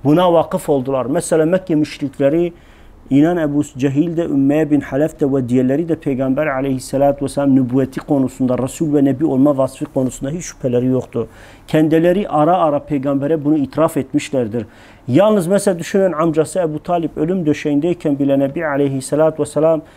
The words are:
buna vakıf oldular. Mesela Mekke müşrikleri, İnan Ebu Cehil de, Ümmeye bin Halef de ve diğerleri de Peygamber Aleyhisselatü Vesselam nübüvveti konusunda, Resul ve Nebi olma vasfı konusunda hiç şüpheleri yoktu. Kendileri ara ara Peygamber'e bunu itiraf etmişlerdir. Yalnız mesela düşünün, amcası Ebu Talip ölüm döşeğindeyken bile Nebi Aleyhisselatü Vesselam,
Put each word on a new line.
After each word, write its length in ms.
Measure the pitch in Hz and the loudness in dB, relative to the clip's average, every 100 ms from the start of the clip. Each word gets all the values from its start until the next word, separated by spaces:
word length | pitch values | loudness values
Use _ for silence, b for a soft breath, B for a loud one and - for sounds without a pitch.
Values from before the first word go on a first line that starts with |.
buna 280 | 135 156 180 | 2 4 4
vakıf 360 | 165 - 185 - | 4 2 -2 -2
oldular. 380 | 143 127 131 120 | -2 0 -4 -2
Mesela 400 | 165 - 160 156 | -2 0 0 2
Mekke 280 | 185 185 | 0 0
müşrikleri, 800 | 151 151 - 139 - 139 165 175 - b b b b - | -2 -2 -4 -8 0 0 2 -2 -6 b b b b 0
İnan 260 | 139 160 175 | 4 4 2
Ebu 260 | 151 143 | 0 -2
Cehil 520 | 143 131 139 135 170 165 | -4 -2 -2 0 0 0
de, 80 | |
Ümmeye 460 | 160 139 139 151 156 | -2 2 2 2 2
bin 100 | 143 | 0
Halef 400 | - 139 156 - | 0 -2 -2 -2
de 120 | 143 | 0
ve 160 | 139 120 | 0 0
diğerleri 400 | 127 127 139 170 | 2 2 0 -2
de 80 | 160 | -4
Peygamber 500 | 147 131 131 131 156 | -4 -2 -2 -2 -2
Aleyhisselatü 800 | 131 139 131 - 135 143 143 | -2 -4 -4 -4 0 2 2
Vesselam 320 | 135 - 139 131 | -4 -2 2 2
nübüvveti 440 | 123 131 131 - | 2 0 -2 -4
konusunda, 580 | - 143 127 - 127 123 | -2 0 0 -2 -2 0
Resul 360 | 131 - 160 | -4 -4 0
ve 100 | 147 | 2
Nebi 200 | 139 127 | 2 2
olma 320 | 156 131 143 135 | 0 2 2 2
vasfı 280 | 131 - | -2 -4
konusunda 460 | 147 139 127 - 135 | -6 -4 -4 -4 -8
hiç 140 | 175 | -8
şüpheleri 420 | - - 131 123 127 | -12 -6 -2 0 0
yoktu. 420 | 127 - 120 113 B B B B | -2 -2 -6 -8 B B B B
Kendileri 640 | 156 156 160 175 180 - | 0 2 2 2 2 0
ara 280 | 151 156 180 | 0 2 2
ara 220 | 160 143 | 2 0
Peygamber'e 640 | - 147 139 139 143 160 | -4 -4 -2 -2 0 -2
bunu 120 | 143 156 | 0 0
itiraf 400 | 131 151 160 143 | 0 0 0 0
etmişlerdir. 680 | 131 147 - 135 113 117 104 B B B B | -2 -4 -2 -4 -2 -4 -8 B B B B
Yalnız 380 | 135 208 208 165 | 2 4 2 2
mesela 320 | 196 196 170 | 0 0 -2
düşünün, 340 | - 196 190 | -2 0 0
amcası 460 | 151 165 156 147 190 | 0 0 0 0 0
Ebu 240 | 165 151 | -2 -4
Talip 340 | - 175 160 - | -4 -2 -2 -2
ölüm 300 | 160 190 151 | -2 0 0
döşeğindeyken 720 | 147 151 143 170 170 160 139 | 0 0 0 0 -2 -2 0
bile 200 | 139 139 | 0 0
Nebi 280 | 139 170 160 | 0 -2 -4
Aleyhisselatü 760 | 139 139 135 - 151 156 156 | 0 0 -2 -2 0 0 0
Vesselam, 400 | 147 147 160 156 - | -4 0 2 0 -4